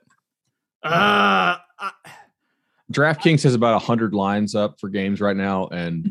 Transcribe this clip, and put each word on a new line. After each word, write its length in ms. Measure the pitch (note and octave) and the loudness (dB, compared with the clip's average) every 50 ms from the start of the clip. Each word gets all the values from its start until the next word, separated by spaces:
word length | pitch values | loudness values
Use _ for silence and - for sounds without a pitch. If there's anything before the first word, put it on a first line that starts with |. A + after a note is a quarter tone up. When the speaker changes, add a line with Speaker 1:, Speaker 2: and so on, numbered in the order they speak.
| _ _ _ _ _ _ _ _ _ _ _ _ _ _ _ _ - | _ _ _ _ _ _ _ _ _ _ _ _ _ _ _ _ -6
Speaker 1:
Uh, 720 | D#3 E3 F3 G3+ G#3 G#3 G#3 G3+ G3+ G3 F#3+ F3+ F3 F3+ - - _ _ - | -2 0 2 2 2 2 2 2 2 2 2 0 0 -2 -4 -8 _ _ -12
I 120 | G3+ F#3+ - _ _ - - - - _ _ _ _ _ _ _ _ _ _ _ _ - | -12 -12 -12 _ _ -20 -20 -20 -20 _ _ _ _ _ _ _ _ _ _ _ _ -6
Speaker 2:
DraftKings 520 | A#2+ C#3+ C#3+ D#3 D#3+ D3+ - E3+ D#3+ C#3+ - | 0 2 2 2 2 2 4 4 4 6 4
has 120 | C#3+ B2 | 4 2
about 200 | A2+ A#2 A#2 A2+ | 4 4 4 2
a 40 | G2+ | 2
hundred 340 | - - A#2+ A2+ A2+ G#2 G2 | 2 0 0 0 0 -2 -2
lines 400 | G2+ G2 G2 G2+ G#2 G#2+ G2+ - | -2 -2 0 0 -2 -2 -2 -2
up 240 | G#2+ G#2 G#2 - | -2 -2 -2 -4
for 120 | _ - G2 | _ -12 -8
games 320 | G2 G2+ F#2+ G2 G2+ F#2 | -6 -4 -4 -4 -4 -2
right 160 | G2+ G2+ G2 | -2 -2 -2
now, 300 | G2 G2 G2 G2 F#2+ F#2+ | -2 -2 -2 -2 -2 -4
and 400 | - - F2 F2 E2+ E2+ E2 E2 - | -6 -6 -8 -6 -6 -6 -4 -6 -6